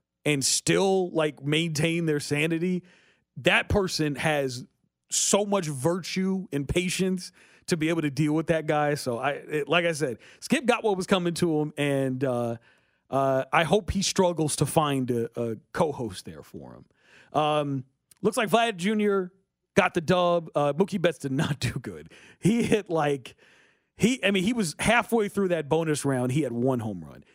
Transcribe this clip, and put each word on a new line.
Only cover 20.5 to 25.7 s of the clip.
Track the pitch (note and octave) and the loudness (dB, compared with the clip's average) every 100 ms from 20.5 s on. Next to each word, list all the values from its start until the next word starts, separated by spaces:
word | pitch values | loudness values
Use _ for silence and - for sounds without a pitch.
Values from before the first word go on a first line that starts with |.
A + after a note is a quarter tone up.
| D3+ | 0
Uh, | C#3+ | 0
Mookie | C#3+ G3 G3+ | 2 -2 0
Betts | E3+ - | 0 0
did | C#3 | -4
not | C3+ - C#3+ | -2 -2 -2
<laughs> | |
do | - | -6
good. | - A2+ E2 E2 - - - | -6 -8 -12 -16 -20 -20 -2
He | E3+ A#3 | 0 2
hit, | G#3 A3 G3 | 2 0 0
like, | D#3+ D3 C#3+ - - - _ _ _ _ - | -2 0 -2 -6 -20 -20 _ _ _ _ 0
he, | G#3+ C4 F#3+ | 2 2 0
I | |
mean, | G3 | 2
he | F#3 | 2
was | B3 F3+ - | 0 -2 -2
halfway | - A#3 - A#3 G3+ | 2 2 2 0 0
through | - F#3+ | 0 0
that | E3+ | 0
bonus | D3 | 0